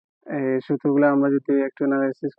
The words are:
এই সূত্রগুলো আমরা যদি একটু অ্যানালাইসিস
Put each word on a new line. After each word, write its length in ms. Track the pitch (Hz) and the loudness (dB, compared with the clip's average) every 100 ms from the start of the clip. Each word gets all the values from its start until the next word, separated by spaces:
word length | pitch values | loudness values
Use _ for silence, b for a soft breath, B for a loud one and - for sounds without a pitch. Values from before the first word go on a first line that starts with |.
| _ _ - | _ _ -10
এই 300 | 147 135 131 | -6 -2 -2
সূত্রগুলো 420 | - 143 147 143 147 | -2 -4 0 2 4
আমরা 140 | 139 139 139 | 4 2 0
যদি 180 | 131 139 135 | 0 0 -2
একটু 140 | - | -4
অ্যানালাইসিস 500 | 143 139 135 - 143 | -2 0 -2 -4 -8